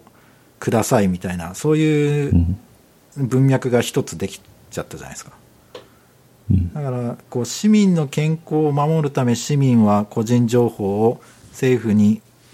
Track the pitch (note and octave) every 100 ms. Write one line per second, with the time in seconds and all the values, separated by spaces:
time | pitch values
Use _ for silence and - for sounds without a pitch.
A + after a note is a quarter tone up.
0 | - _ _ _ _ - - A2+ - B2
1 | G2 F2+ F#2 F2+ E3 - D3+ D#3 D#3 D3+
2 | D3 D3 C#3+ F2 E2+ F#2+ - _ _ _
3 | _ C#3+ B2 B2+ C3+ C3 B2+ A#2+ A#2 C#3+
4 | - E2 G2 - _ - - - - -
5 | - - - - _ _ _ - - _
6 | _ _ _ _ - F#2 F2 D3+ C#3 B2
7 | A#2+ - - B2+ A#2+ - G#3+ G#3+ G3 E3+
8 | C#3 D3+ D#3 D#3+ - D#3 D3+ C#3+ D3 D#3+
9 | C#3+ C#3 B2 A#2 - C#3+ C3+ A#2 G#2+ G#2
10 | G#2+ A#2+ A2 B2 A#2 B2 A#2+ - G2 G2+
11 | A2+ B2+ - - - - C3 B2 A2 G#2
12 | G#2 A2 _ _ _